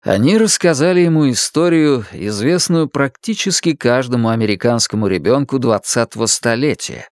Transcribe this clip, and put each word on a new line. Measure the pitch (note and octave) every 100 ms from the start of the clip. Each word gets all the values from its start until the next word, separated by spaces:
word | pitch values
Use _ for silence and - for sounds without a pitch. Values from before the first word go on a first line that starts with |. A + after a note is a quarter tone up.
| -
Они | G2+ B2+ A3
рассказали | A3 - F3 C#3 E3+ F3+
ему | F3 D#3 C#3+
историю, | A#2+ - D3+ F3 E3 D3+ C3 G2+
известную | - G2 G#2 A#2+ F3+ - E3 D3+
практически | C#3 C#3 _ - G#3+ - F3 E3+
каждому | D3 A#2+ B2 B2+ B2 A2+
американскому | A2+ G#2+ G2 A#2+ A#2 - G#2+ G#2
ребенку | F#2 D2 C3+ C#3 C3+
двадцатого | B2 G#2 - B2 A2+ A2+ A2+
столетия | - A#2+ A#2 D3 - - - -